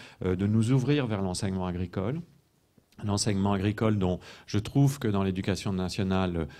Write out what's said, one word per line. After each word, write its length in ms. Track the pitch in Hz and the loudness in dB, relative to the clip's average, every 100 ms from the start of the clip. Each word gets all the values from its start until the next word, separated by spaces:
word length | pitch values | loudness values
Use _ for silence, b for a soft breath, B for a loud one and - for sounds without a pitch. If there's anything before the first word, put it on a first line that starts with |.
| B B | B B
euh, 120 | 92 90 | -2 0
de 100 | 101 | 2
nous 240 | 113 113 | 4 4
ouvrir 320 | 135 127 147 | 4 4 2
vers 180 | 123 101 | 0 -2
l'enseignement 460 | 95 90 98 95 92 | -2 -2 -2 -2 -2
agricole. 540 | 87 90 98 98 160 - - _ _ _ _ _ - | -2 -4 -4 -4 -4 -10 -20 _ _ _ _ _ -8
L'enseignement 520 | 104 104 110 98 101 | -2 0 0 0 2
agricole 440 | 98 104 104 110 107 | 2 0 2 2 2
dont 220 | 92 90 B B - | 2 0 B B -4
je 140 | 104 | -4
trouve 400 | - 139 139 139 | 0 4 4 2
que 80 | 113 | -2
dans 160 | 101 | 0
l'éducation 480 | 95 95 98 92 104 | 0 -2 -2 -4 -4
nationale 720 | 92 92 - 95 95 92 85 76 | -4 -4 -2 0 0 0 -2 -6